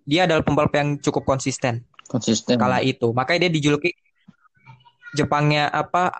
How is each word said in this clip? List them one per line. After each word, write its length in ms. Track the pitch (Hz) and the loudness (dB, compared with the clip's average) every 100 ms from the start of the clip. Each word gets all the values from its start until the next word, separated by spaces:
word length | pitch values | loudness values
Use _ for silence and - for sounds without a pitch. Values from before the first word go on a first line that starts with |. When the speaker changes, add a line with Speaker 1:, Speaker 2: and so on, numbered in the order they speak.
| - | -2
Speaker 1:
dia 240 | 160 180 | 0 2
adalah 160 | 156 147 | 2 2
pembalap 280 | 147 147 147 | 0 2 0
yang 240 | 147 143 | -2 -2
cukup 240 | 147 139 - | -2 -2 -2
konsisten 560 | 127 135 - 131 117 - - - | -2 -4 -4 -4 -4 -10 -20 -8
Speaker 2:
Konsisten. 560 | 123 113 110 - 123 | -4 0 0 0 0
Speaker 1:
kala 240 | 123 127 131 | 2 0 0
itu. 240 | 127 117 | 0 -2
Makanya 380 | 123 131 170 175 | 0 0 0 2
dia 20 | 156 | 2
dijuluki 400 | 147 147 175 - _ _ _ _ _ _ - - _ _ - 147 | 2 0 -2 -8 _ _ _ _ _ _ -20 -20 _ _ -8 -4
Jepangnya 560 | 143 147 147 151 147 | -2 0 2 2 0
apa, 400 | 156 147 175 180 | -2 -2 0 0